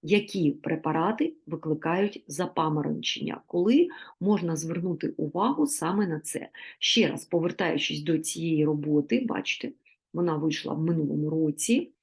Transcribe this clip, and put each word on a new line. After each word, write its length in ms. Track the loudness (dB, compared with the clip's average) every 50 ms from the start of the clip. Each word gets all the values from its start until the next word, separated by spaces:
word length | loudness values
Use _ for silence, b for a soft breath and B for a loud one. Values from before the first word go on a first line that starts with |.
| 2
Які 440 | 4 2 2 2 2 -2 2 2 2
препарати 840 | 2 0 -2 -4 -4 -2 0 0 2 2 2 2 2 2 0 -2 -2 _ _
викликають 760 | -10 -8 -6 -2 -2 -2 -2 0 0 2 2 2 0 0 -6 _ -12
запаморочення? 1120 | -4 -4 -4 -4 0 0 0 2 2 0 0 -2 -2 -2 -2 -4 -4 -4 -4 -6 -6 -8 -10
Коли 420 | _ 0 2 4 6 6 6 6 4 B B B B B B
можна 360 | 2 2 2 2 2 0 -2
звернути 520 | -2 -2 -4 -4 -4 -2 -2 -2 -2 -2 -6
увагу 580 | -4 -2 -6 -4 -2 0 0 0 2 2 0
саме 400 | 0 0 -2 -2 0 0 0 0
на 140 | 0 -2 -4
це? 280 | -4 -6 -6 -6 -8 -10 B B B B B B
Ще 300 | -2 2 4 4 4 2
раз, 160 | 2 -4 -6
повертаючись 760 | _ 0 0 0 0 -2 -2 -2 0 0 0 -2 -2 -4 -4 -2
до 160 | 0 0 0
цієї 460 | 0 -2 -4 -4 -2 0 2 2 4
роботи, 600 | 4 2 0 0 2 2 2 2 2 0 0 0 0
бачите, 440 | -2 -4 -2 -4 -6 -6 -6 -10 -10 _ _ b b b _ _ _
вона 240 | -2 0 0 0
вийшла 380 | 0 0 0 -2 -2 -4 -4 -2
в 60 | 0
минулому 500 | 0 0 2 2 0 0 0 0 0 0
році. 600 | 0 2 0 0 0 -2 0 2 2 2 0 -4 _ _